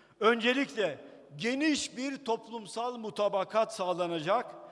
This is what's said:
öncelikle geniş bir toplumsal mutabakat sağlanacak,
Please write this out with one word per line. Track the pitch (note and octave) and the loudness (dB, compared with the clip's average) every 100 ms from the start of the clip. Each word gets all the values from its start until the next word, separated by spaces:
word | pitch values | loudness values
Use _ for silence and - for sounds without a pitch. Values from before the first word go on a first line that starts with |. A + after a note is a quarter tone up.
| _ - | _ 2
öncelikle | G#3 A#3 A3 B3+ C#4 - F#3+ B2+ - - - C#3+ | 4 4 4 4 2 0 -2 -2 -14 -20 -18 -4
geniş | G#3 C4+ D#4 C#4+ - - | -2 2 2 2 -2 -6
bir | C4+ C4+ - | -6 -6 -2
toplumsal | A3+ - A3+ G#3 A3 A#3+ B3 | -4 -4 -12 -8 -4 -4 -4
mutabakat | G#3+ - G3+ G3 F#3 G#3+ A3 - | -6 0 2 2 2 2 2 0
sağlanacak, | F#3 F3 F3 E3+ D3+ A3 A#3 - - | -2 0 0 -2 2 0 0 -10 -18